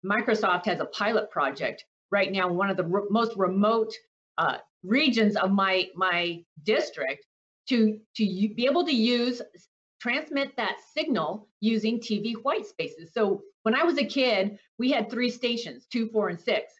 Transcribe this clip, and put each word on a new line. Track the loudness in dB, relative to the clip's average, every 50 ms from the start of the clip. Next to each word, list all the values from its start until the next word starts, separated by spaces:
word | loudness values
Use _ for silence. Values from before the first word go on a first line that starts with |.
| -2
Microsoft | -2 -2 0 2 0 0 2 2 0 0 0 0
has | -2 -2 -2
a | -4
pilot | -8 -6 -4 -2 0 0 0 -2 -2
project | -2 -2 -2 -2 -2 -4 -6 -6 -6 -8 -18 _ _ _ _ _
right | 0 0 0 0
now, | 0 -2 0
one | 0 0 0 0 0
of | 0
the | -2 -2
re-, | 0 0 -2 0 2
most | 2 2 2 0 0 0
remote, | 0 0 2 2 4 4 4 2 0 -2 -4 -14 _ _ _ _ _ _ _
uh, | -2 0 0 0 -4 -10 _ _ _
regions | -4 0 2 2 4 4 4 4 4 4 4
of | 2 2 2
my, | 2 2 4 4 2 2 0 -2 -4
my | -2 0 0 2 0 0 -2 -4 -8 -12 _ _ -10 -2
district | 0 0 0 0 -2 -6 -6 -6 -6 -6 -8 -12 _ _ _ _ _ _ _ _ 0
to, | 2 4 4 4 2 -2 -10 _ _
to | 0
u-, | 0 0 2 0 -2 -2 0
be | 0 0
able | 2 2 2 2
to | 2 2
use, | 2 2 2 2 2 2 0 -2 -4 -10 -14 _ -20 -20 _ _ _ _ _ _ _
transmit | -6 -4 -4 -4 -4 -4 -4 -4 -4 -4 -4
that | -4 -4 -4 -4 -6 -14 _
signal | _ -4 -2 0 0 0 0 -2 -4 -8 -10 _ _ _
using | 0 2 2 2 0 0 -2 -2
T | -2 -4 -4 -2
V | -2 -4 -6 -4
white | -2 -2 -2 -2 -4
spaces. | -10 -8 -8 -8 -8 -8 -14 -20 -8 _
So | 0 2 2 2 -2 -4 -16 _ _
when | _ 0 2
I | 4 4
was | 2 2
a | 2 0
kid, | 0 0 0 2 2 2 2 0 -2 -4 -10 _ _ _ -2
we | 0 0
had | 2 0 -2 -2
three | -4 -2 -2 -2
stations, | -2 -2 -4 -2 -2 -2 -6 -10 -14 -16 _ _
two, | -4 -4 -4 0
four, | 0 0 0 0
and | -4 -4
six. | -2 -2 -2 -2 -2 -6 _ _